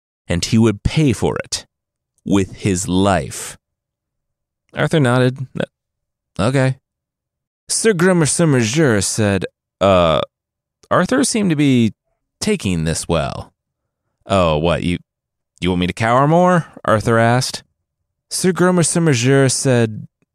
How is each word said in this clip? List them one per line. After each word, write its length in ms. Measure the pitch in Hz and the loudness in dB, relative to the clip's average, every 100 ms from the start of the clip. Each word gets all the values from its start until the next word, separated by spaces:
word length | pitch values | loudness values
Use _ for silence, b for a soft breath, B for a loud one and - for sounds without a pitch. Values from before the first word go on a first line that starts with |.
| _ _ _ | _ _ _
and 180 | 87 - | -4 0
he 140 | 113 | 2
would 240 | 113 101 | 2 2
pay 300 | - - 151 | -4 0 0
for 220 | 104 80 - | 0 -2 -4
it 280 | - - - _ _ _ _ _ | -8 -10 -12 _ _ _ _ _
with 340 | - 98 92 - | -2 0 -2 -4
his 300 | 110 92 92 | -4 -2 -2
life. 720 | 90 101 92 69 - - - _ _ _ _ _ _ _ _ _ _ _ 139 | 0 0 0 -4 -12 -16 -18 _ _ _ _ _ _ _ _ _ _ _ -6
Arthur 240 | 143 165 | -2 0
nodded. 480 | 127 127 127 131 131 - - _ _ _ _ _ _ - | 2 2 0 -2 -12 -8 -10 _ _ _ _ _ _ -4
"Okay." 380 | 98 135 131 131 _ _ _ _ _ _ _ _ _ | -2 0 0 -2 _ _ _ _ _ _ _ _ _
Sir 260 | - 226 | -2 0
Gromer 340 | 185 180 180 147 | 2 2 2 0
Somerjeur 760 | - 170 131 113 139 151 107 | 0 2 2 0 0 2 2
said, 440 | 92 - 104 98 87 - _ _ | -2 -2 0 0 -4 -12 _ _
"Uh, 400 | 98 92 85 76 - _ _ _ _ _ _ | 2 4 4 0 -4 _ _ _ _ _ _
Arthur 320 | 123 180 262 | -2 0 -2
seemed 260 | 262 226 202 | -2 -2 -2
to 60 | 147 | 0
be 400 | 143 127 113 - _ _ _ _ | 2 2 0 -2 _ _ _ _
taking 440 | - 208 101 87 | -6 -4 -4 -4
this 240 | 80 80 - | -4 -6 -4
well." 440 | 82 69 - - _ _ _ _ _ _ _ - | -4 -4 -8 -16 _ _ _ _ _ _ _ -4
"Oh, 320 | 196 87 76 | 0 0 0
what, 240 | 85 76 | 0 -2
you, 160 | 65 87 - _ _ _ _ _ | -2 -6 -8 _ _ _ _ _
you 100 | 87 | -4
want 100 | 90 | -2
me 80 | 90 | -2
to 60 | |
cower 340 | - 113 123 143 | -2 0 2 2
more?" 400 | 165 180 180 - - - | 4 4 2 -2 -8 -2
Arthur 320 | 110 110 113 | 0 2 2
asked. 460 | 113 123 127 - - _ _ _ _ _ _ | 2 0 -2 -10 -18 _ _ _ _ _ _
Sir 220 | - 180 | -4 -2
Gromer 320 | 170 180 180 | 2 2 2
Somerjeur 680 | 160 175 165 127 123 139 135 | 0 0 0 2 2 4 2
said, 580 | - 135 120 113 107 - _ _ | 0 0 2 0 -4 -16 _ _